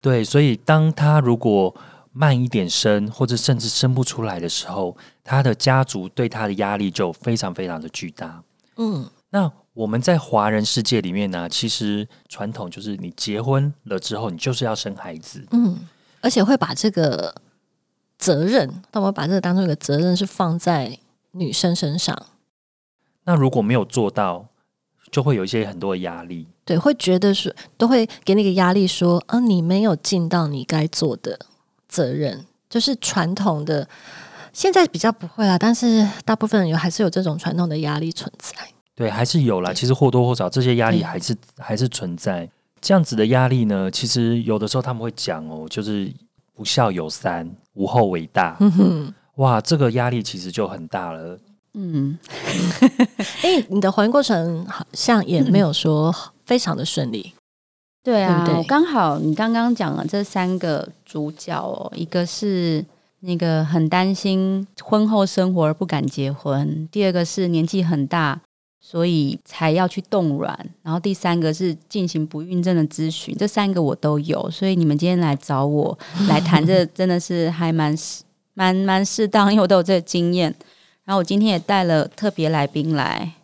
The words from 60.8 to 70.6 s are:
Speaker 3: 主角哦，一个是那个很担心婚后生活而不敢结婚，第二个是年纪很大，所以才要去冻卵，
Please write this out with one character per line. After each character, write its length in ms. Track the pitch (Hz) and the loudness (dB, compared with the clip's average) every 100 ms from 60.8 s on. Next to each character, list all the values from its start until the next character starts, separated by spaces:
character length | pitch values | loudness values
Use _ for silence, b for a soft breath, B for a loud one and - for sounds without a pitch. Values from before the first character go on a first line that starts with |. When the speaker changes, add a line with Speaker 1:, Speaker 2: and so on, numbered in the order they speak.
| - - _ | -4 -14 _
Speaker 3:
主 240 | 156 151 | -8 -8
角 220 | 156 - 160 | -8 -8 -6
哦， 340 | - - - | -6 -8 -10
一 100 | - | -8
个 220 | 170 180 175 | -4 -2 -4
是 580 | - 208 190 170 156 170 b b _ | -4 -2 0 0 0 -4 b b _
那 160 | 185 175 | -6 -2
个 280 | 170 160 | 0 2
很 240 | 156 170 160 | 2 2 2
担 260 | 180 190 | 2 0
心 520 | 190 202 190 190 190 196 - | 0 0 0 0 -2 -4 -12
婚 260 | - 214 214 | -2 2 2
后 160 | 214 | 2
生 300 | 196 - 185 | 2 2 0
活 100 | 185 | 2
而 80 | 151 | 0
不 140 | 156 185 | 0 -2
敢 180 | 151 - | -2 -2
结 240 | - 135 | -2 -4
婚， 560 | 143 147 139 147 156 160 | -4 -4 -2 -2 -4 -6
第 140 | 208 | 0
二 80 | 196 | 0
个 120 | 180 | 0
是 240 | 170 - 185 | -2 -2 0
年 160 | 165 | 2
纪 200 | 160 190 | 2 0
很 220 | 170 160 139 | 0 0 0
大， 340 | 170 151 139 _ _ _ _ | 0 0 -2 _ _ _ _
所 260 | - 170 170 | -8 -2 2
以 320 | 165 139 131 | 2 0 -2
才 260 | - - 160 | -10 -4 0
要 160 | 160 180 | 2 0
去 140 | - - | -2 -4
冻 300 | 208 165 139 | 0 0 -2
卵， 200 | - - | -4 -8